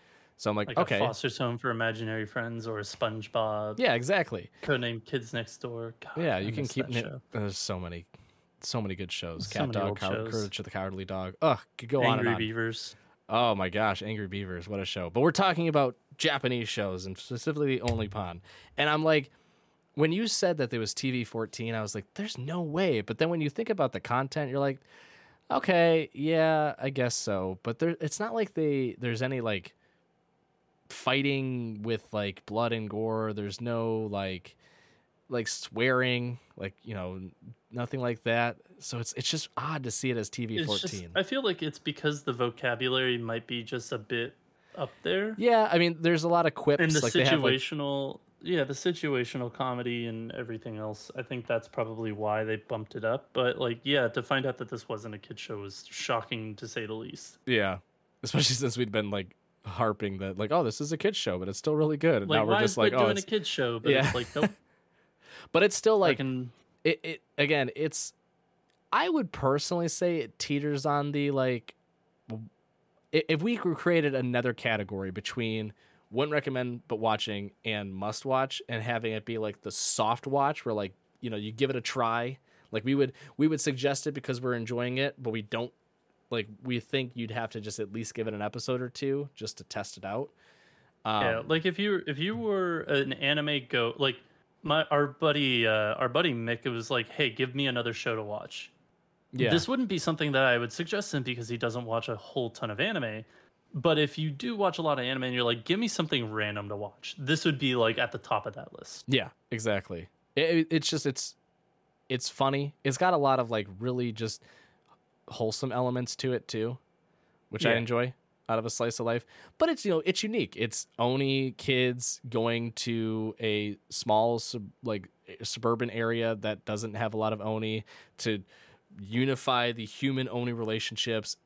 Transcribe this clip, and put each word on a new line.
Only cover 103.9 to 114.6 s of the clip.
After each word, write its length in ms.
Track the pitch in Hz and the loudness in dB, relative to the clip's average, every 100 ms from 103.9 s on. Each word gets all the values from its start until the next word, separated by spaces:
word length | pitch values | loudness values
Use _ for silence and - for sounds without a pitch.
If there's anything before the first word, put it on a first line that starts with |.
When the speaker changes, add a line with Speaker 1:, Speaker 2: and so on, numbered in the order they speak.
| 151 | 4
Speaker 2:
if 200 | 143 - | 2 0
you 120 | 156 | -4
do 280 | 139 240 214 | -4 -4 0
watch 200 | 190 165 | 0 2
a 40 | |
lot 180 | 160 135 | 0 0
of 60 | 123 | 0
anime 180 | 131 | -2
and 100 | 127 | 0
you're 120 | 123 120 | 2 2
like, 180 | 120 | 2
"Give 160 | 113 196 | 0 0
me 80 | 233 | 0
something 420 | - 160 135 110 | 0 0 0 -2
random 380 | 107 104 104 101 | -2 -2 -2 -6
to 80 | 101 | -6
watch," 400 | 104 - - - | -8 -10 -14 -6
this 280 | 135 156 170 | 0 2 2
would 120 | 135 | 2
be, 180 | 135 123 | 2 4
like, 200 | 113 113 | 4 2
at 140 | 123 | -2
the 60 | 107 | -4
top 280 | - 104 110 | -2 -2 -2
of 100 | 113 | -10
that 220 | - - | -14 -16
list. 280 | - - - | -16 -10 0
Speaker 1:
Yeah, 220 | 127 78 - - | 0 0 -10 -8
exactly. 600 | 113 110 98 - 85 - _ _ 139 | -2 0 0 -2 -10 -10 _ _ 0
It, 60 | |
it, 260 | 165 165 160 | 4 4 4
it's 180 | 160 - | 0 0
just, 160 | 156 143 | 0 -2
it's, 300 | 123 - - _ _ _ _ _ _ - | -2 -6 -10 _ _ _ _ _ _ -6
it's 180 | 123 - | -4 -2
funny. 480 | - 135 139 143 - | 0 2 2 -4 -4
It's 140 | 139 127 | -2 2
got 160 | 180 | 4
a 40 | 165 | 6
lot 220 | 139 131 | 6 4
of, 100 | 117 | 2
like, 200 | 110 98 95 | 0 -2 -6
really 320 | 123 123 120 | -4 0 -2
just 320 | 110 110 - - - | -2 -4 -6 -14 -20